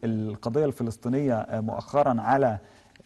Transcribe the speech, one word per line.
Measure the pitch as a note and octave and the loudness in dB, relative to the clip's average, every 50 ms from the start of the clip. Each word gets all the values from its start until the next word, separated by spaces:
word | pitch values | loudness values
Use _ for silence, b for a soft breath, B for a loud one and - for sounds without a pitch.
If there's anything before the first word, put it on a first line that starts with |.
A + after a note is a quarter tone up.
| - | -4
القضية | A#2 A2 G#2+ A2 G#2+ G#2 - - A#2+ A2+ D3+ D#3 | -2 -2 -2 -2 -4 -6 -6 -6 -2 0 2 0
الفلسطينية، | C#3 A#2+ - A#2+ A2+ A2 - - A#2+ B2+ C#3+ D3 C3+ A#2 | 0 0 -2 -4 -6 -6 -4 -4 -2 0 0 2 2 0
آه، | A2 - - A#2 A2 | 0 -2 -2 -4 -4
مؤخرًا | A2 A2 G2 G#2 - - - C#3+ D3 C#3+ A#2+ A2+ | -2 -4 -4 -6 -6 -2 0 2 2 2 2 0
على، | G#2+ A#2 C3 C#3 C3+ A#2+ G#2+ F2+ b b b b b b b b - | 2 2 4 4 4 2 2 -2 b b b b b b b b -12